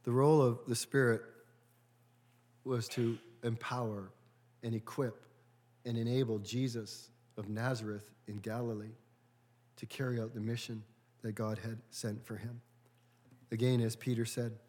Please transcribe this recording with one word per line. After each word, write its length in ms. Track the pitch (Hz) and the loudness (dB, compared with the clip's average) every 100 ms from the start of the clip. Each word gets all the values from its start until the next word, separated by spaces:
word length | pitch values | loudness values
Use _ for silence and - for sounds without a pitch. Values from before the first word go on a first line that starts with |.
The 80 | - | 2
role 320 | 123 143 156 | 6 8 8
of 160 | 127 117 - | 6 4 -2
the 80 | 117 | -2
Spirit 480 | - 139 123 110 - - - _ _ _ _ _ _ _ _ _ _ _ 131 | 2 4 6 4 -2 -20 -20 _ _ _ _ _ _ _ _ _ _ _ -2
was 220 | 123 110 | -2 0
to 300 | - 117 113 - - | 0 0 0 -10 -6
empower 680 | 120 113 - 123 117 101 95 - _ _ _ _ | -4 -4 -4 -2 -2 -4 -8 -16 _ _ _ _
and 120 | 117 | -4
equip 520 | 113 - - 127 - - _ _ _ _ _ | -4 -4 -2 -4 -4 -20 _ _ _ _ _
and 140 | 120 117 | -4 -2
enable 420 | 117 127 123 107 | 2 2 2 0
Jesus 720 | 101 120 131 117 104 - - _ _ - | -2 -2 0 -2 -8 -14 -18 _ _ -10
of 140 | 101 | -6
Nazareth 600 | 107 123 123 107 104 - - - | -2 0 -2 -4 -8 -10 -20 -12
in 120 | 104 | -8
Galilee 580 | 107 113 120 107 107 117 _ _ _ _ _ _ _ - | -6 -4 -4 -6 -8 -14 _ _ _ _ _ _ _ -14
to 100 | 113 | -12
carry 320 | - 131 120 | -4 -2 0
out 160 | 110 | -2
the 60 | 117 | -4
mission 420 | 110 117 - 113 107 _ _ _ | -4 -4 -6 -10 -12 _ _ _
that 100 | 117 | -6
God 240 | 104 107 104 | -2 -2 -2
had 240 | 113 113 - | -6 -8 -10
sent 360 | - 113 110 - | -6 -4 -6 -8
for 120 | 107 | -8
him. 240 | 117 120 _ _ _ _ _ _ _ - - | -8 -10 _ _ _ _ _ _ _ -20 -6
Again, 300 | 113 127 123 | 2 6 6
as 160 | 113 117 | 4 2
Peter 260 | - 117 | 0 2
said 340 | 117 - 120 110 | 0 0 -4 -6